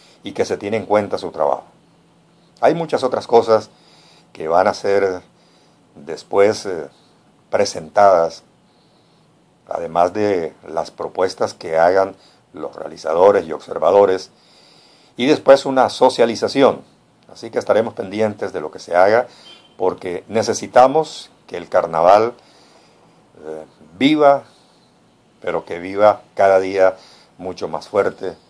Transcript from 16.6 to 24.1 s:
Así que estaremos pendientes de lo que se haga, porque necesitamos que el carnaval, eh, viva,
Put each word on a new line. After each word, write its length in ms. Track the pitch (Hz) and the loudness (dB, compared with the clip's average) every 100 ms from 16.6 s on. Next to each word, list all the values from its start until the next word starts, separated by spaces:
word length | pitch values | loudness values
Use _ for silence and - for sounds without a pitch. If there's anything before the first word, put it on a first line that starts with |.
| 127 - - _ _ _ _ | 2 2 -8 _ _ _ _
Así 180 | - 113 | -18 -10
que 80 | 113 | -6
estaremos 360 | 104 104 117 | -2 0 -2
pendientes 580 | 110 101 104 110 107 98 | -6 -10 -4 -4 -4 -8
de 80 | 87 | -8
lo 100 | 76 | -10
que 80 | - | -14
se 160 | - | -4
haga, 320 | 85 98 113 123 - - - _ - | 0 2 2 -2 -10 -20 -20 _ -6
porque 480 | 92 87 92 87 - | -4 -4 -8 -12 -6
necesitamos 1040 | 110 110 104 104 123 131 151 156 - - _ _ | -4 -4 -6 0 4 4 2 -4 -10 -20 _ _
que 100 | 87 | -16
el 120 | 85 | -4
carnaval, 680 | 92 82 80 85 104 113 120 _ _ _ _ _ _ _ _ _ - | -2 0 2 4 4 2 -4 _ _ _ _ _ _ _ _ _ -20
eh, 200 | 78 78 78 _ 73 85 | -16 -16 -18 _ -20 -4
viva, 460 | 135 | 0